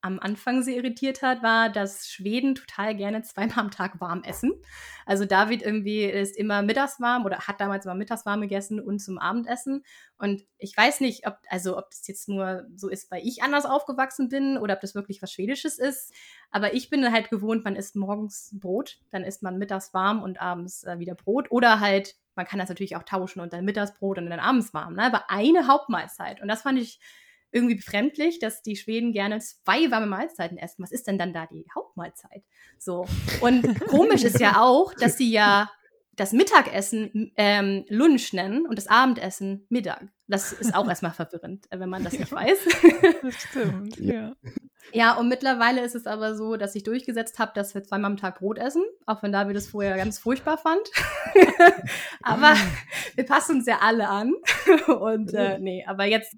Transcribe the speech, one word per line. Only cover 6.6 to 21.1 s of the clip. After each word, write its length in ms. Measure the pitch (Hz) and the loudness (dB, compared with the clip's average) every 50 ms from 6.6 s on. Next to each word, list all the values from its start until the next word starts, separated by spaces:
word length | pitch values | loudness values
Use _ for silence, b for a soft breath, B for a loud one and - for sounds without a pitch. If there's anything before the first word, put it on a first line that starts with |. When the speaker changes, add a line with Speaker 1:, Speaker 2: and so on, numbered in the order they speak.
Speaker 1:
mittags 380 | 202 208 226 269 277 269 - - | 0 0 0 0 0 -2 -4 -4
warm 240 | 240 240 247 247 226 | -2 -2 0 0 -2
oder 140 | 196 185 - | -4 -4 -6
hat 200 | - - 196 - | -8 -8 -6 -6
damals 260 | 202 202 196 196 196 | -4 -4 -4 -6 -6
immer 100 | 190 180 | -8 -8
mittags 280 | 185 214 208 233 214 - | -6 -6 -6 -8 -8 -6
warm 180 | 208 202 214 | -4 -4 -4
gegessen 380 | 208 196 196 196 196 202 214 214 | -4 -4 -4 -6 -6 -6 -8 -8
und 200 | - - 202 208 | -6 -6 -6 -6
zum 180 | 202 - 190 175 | -6 -8 -8 -6
Abendessen. 680 | - 170 202 240 233 233 240 254 - 269 269 285 - b b b b b b - | -4 -4 -4 -4 -4 -4 -6 -6 -6 -6 -6 -6 -8 b b b b b b -8
Und 240 | - 202 202 196 - _ _ - | -4 -4 -4 -4 -8 _ _ -16
ich 180 | - 196 - - | -16 -4 0 2
weiß 220 | 214 254 294 - | 2 4 2 2
nicht, 260 | 269 254 - - - | -2 -2 -2 -4 -8
ob, 120 | 208 202 - _ - | -10 -10 -12 _ -8
also 260 | - 180 180 185 185 | -8 -6 -4 -4 -6
ob 140 | 190 196 - | -6 -8 -12
das 180 | - - - - | -16 -18 -16 -16
jetzt 220 | 196 - - - | -16 -14 -10 -8
nur 380 | 196 196 190 185 190 185 - - 175 | -6 -6 -4 -6 -6 -8 -10 -14 -16
so 120 | 185 196 190 | -12 -10 -10
ist, 220 | 190 196 - - | -10 -10 -12 -12
weil 160 | - 180 - | -12 -10 -8
ich 160 | 233 254 - | -8 -6 -4
anders 240 | 240 277 285 285 285 | -2 -2 0 0 0
aufgewachsen 640 | - 269 285 294 - 262 254 269 269 - - 269 233 | 0 -2 -2 -2 -4 -6 -4 -4 -4 -4 -6 -6 -4
bin 300 | 262 277 277 269 269 247 | -2 -2 -2 -2 -2 -2
oder 160 | 220 208 190 | -4 -4 -4
ob 60 | 196 | -6
das 120 | - 196 - | -6 -10 -10
wirklich 300 | 202 202 - 196 - - | -10 -10 -10 -12 -14 -14
was 80 | 180 | -14
Schwedisches 480 | - - 185 208 269 277 - 320 - - | -10 -6 -6 -4 -4 -4 -6 -8 -6 -4
ist. 340 | 254 285 262 - - - b b b b b b b b | -4 -4 -4 -6 -12 -16 b b b b b b b b
Aber 240 | - 202 208 202 - | -6 -4 -2 -2 -2
ich 160 | 254 262 - | -4 -4 -2
bin 200 | 302 294 262 240 | 0 0 2 2
halt 200 | 226 226 208 - | 2 0 0 -2
gewohnt, 320 | - 202 196 214 226 226 226 | -4 -4 -2 -2 -2 -2 -2
man 120 | 208 196 | -4 -6
isst 200 | 196 196 - - | -6 -8 -8 -8
morgens 560 | 208 196 190 208 208 214 208 - - - - 208 196 | -6 -6 -4 -4 -6 -8 -10 -12 -14 -18 -16 -16 -12
Brot, 400 | 196 180 185 233 277 - - _ _ _ | -6 -4 -4 -4 -4 -6 -12 _ _ _
dann 140 | - 190 185 | -10 -10 -8
isst 180 | - 196 - | -10 -10 -10
man 160 | - 185 185 185 | -8 -8 -6 -6
mittags 340 | 202 196 190 190 190 - | -6 -6 -6 -8 -8 -6
warm 300 | - 185 185 196 214 220 | -4 -2 0 0 0 -2
und 180 | 190 190 185 - | -4 -8 -8 -8
abends, 440 | - 180 180 175 175 185 - - - | -6 -6 -6 -6 -8 -12 -14 -14 -12
äh, 160 | - 175 175 | -12 -10 -10
wieder 160 | 170 175 | -10 -12